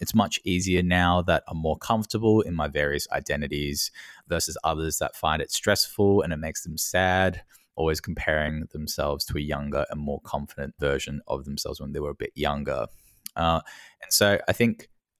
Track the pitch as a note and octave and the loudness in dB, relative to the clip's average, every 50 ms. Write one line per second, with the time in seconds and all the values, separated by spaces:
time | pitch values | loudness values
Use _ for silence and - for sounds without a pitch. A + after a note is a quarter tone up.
0 | - - - A2 G2+ - - - - F#2+ F2+ F2+ F#2+ F#2+ F2+ F2+ F2+ F2+ F2+ F2+ | -4 0 2 2 2 2 0 -4 0 0 0 2 2 4 4 4 4 4 4 4
1 | F2 F2 F2+ F2+ F2 F2+ E2 C#2+ - - D#2+ D#2+ D#2+ D#2+ D2+ - - - A#2 A2 | 6 6 4 4 4 4 2 2 0 -2 -6 -2 0 -2 -2 -2 0 0 0 0
2 | G#2 - - A2 A2+ A2 G#2+ A2 - - E2+ D#2+ D2+ D2 C#2+ D2 D2 D2 D2 D2 | 0 -2 -2 2 4 6 6 6 4 2 0 -2 -2 0 0 0 0 2 0 -2
3 | - - - C#2+ C#2+ - D2 D2 D2 C#2 D2 C#2+ D2 C#2+ D2 - - - - - | -2 -2 -4 -4 -2 -2 -2 -2 -2 -2 -2 -2 -2 -2 -2 -2 -4 -6 -6 -12
4 | - - - - - - F2 D#2+ - - D#2+ - - D#2+ D#2+ D#2 D#2+ D#2+ D2 - | -20 -20 -20 -14 -6 -2 -2 -2 -2 -4 -4 -2 -2 -2 0 0 -2 -2 -2 -2
5 | - - - - - D#2 D#2 D#2+ - - - - - G#2 G2+ - - - - - | -4 -4 -4 -2 0 0 0 0 -2 -4 -4 -2 2 2 2 2 2 -2 0 2
6 | G2+ G2+ G2 G2+ C#2+ E2+ D#2+ D2+ D#2 D#2+ - - - D#2+ D#2 - - - - F2+ | 4 4 6 4 2 0 -2 -4 -4 -6 -6 -8 -8 -8 -6 -6 -4 0 2 2
7 | F#2 F#2 F#2 F#2+ F#2+ F#2 F2 - - _ _ - _ _ - - D#2+ D#2+ D#2 - | 4 4 4 4 2 2 0 -4 -10 _ _ -20 _ _ -4 -2 0 0 0 0
8 | - - D#2+ D2 - E2 D#2 D2+ D2+ D2+ D2+ D#2 D#2 - - D#2 D2+ - - - | -2 -6 -6 -4 -2 0 0 0 0 0 -2 -4 -6 -8 -8 -10 -8 -6 -4 -2
9 | D2 D2 C#2+ C#2 - - - D2+ D2 D2 D2 C#2+ D2 D2 C#2+ C#2+ D2 - - D2+ | -2 -2 -2 -4 -4 -4 -4 -4 -2 -2 -4 -4 -4 -2 -2 -2 -2 -4 -4 -6
10 | D2 C#2+ C#2+ - - - - C#2+ C#2+ - - - C#2 C2+ - - D2 C#2 C2+ C2+ | -4 -4 -6 -6 -8 -6 -6 -6 -6 -6 -8 -10 -10 -10 -6 -2 0 0 0 0
11 | - C#2 C#2+ C#2+ - - C2+ C2+ C2+ C#2+ C#2+ - - C#2+ C#2 - C#2+ C#2 C#2+ D2+ | -2 -6 -8 -8 -6 -6 -6 -6 -6 -6 -8 -6 -6 -8 -8 -10 -10 -8 -6 -6
12 | D2 D2 C#2+ - B1 C2 - C#2 C#2+ D2 D2 C#2+ C#2+ C#2 C2+ B1+ A1 - - - | -4 -6 -6 -6 -8 -8 -6 -4 -2 -2 -2 -2 -2 -4 -4 -4 -4 -6 -8 -18
13 | _ _ _ _ - - - - E2 E2 E2 D#2+ - - - - - - _ - | _ _ _ _ -20 -10 -4 0 2 2 2 0 -2 -6 -18 -20 -20 -20 _ -14
14 | - - - - G#2 G2+ G2+ - - - - - A#2+ A#2 A2 - - - _ _ | -6 0 2 4 6 6 4 4 2 0 2 4 4 2 2 -2 -8 -20 _ _
15 | _ _ _ | _ _ _